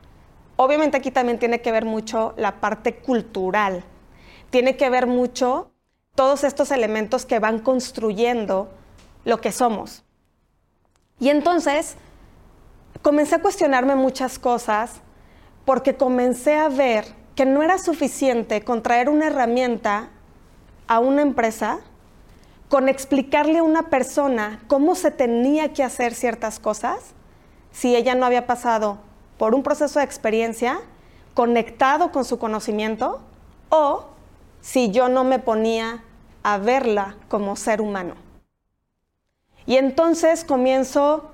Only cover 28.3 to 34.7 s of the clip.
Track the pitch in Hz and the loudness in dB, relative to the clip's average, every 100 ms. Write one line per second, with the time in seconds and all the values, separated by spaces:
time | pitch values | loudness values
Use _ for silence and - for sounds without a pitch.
28.3 | 247 240 240 247 220 214 202 - - - | 2 0 -2 0 0 -2 -6 -16 -20 -16
29.3 | - 220 262 285 294 294 294 269 - 220 | -2 2 2 0 0 0 0 -2 -2 -2
30.3 | 220 226 226 240 339 - - - - - | 0 -2 -2 -4 -4 -10 -20 -20 -20 -6
31.3 | - 240 233 226 - 254 302 349 285 240 | 0 2 2 0 0 2 2 0 -2 -4
32.3 | 240 226 214 - 208 220 220 277 508 - | -4 -4 -6 -4 -4 -4 -4 -4 -6 -14
33.3 | - - - - 311 285 381 - - - | -20 -20 -14 0 2 2 0 -8 -20 -20
34.3 | - - - - | -20 -20 -20 -2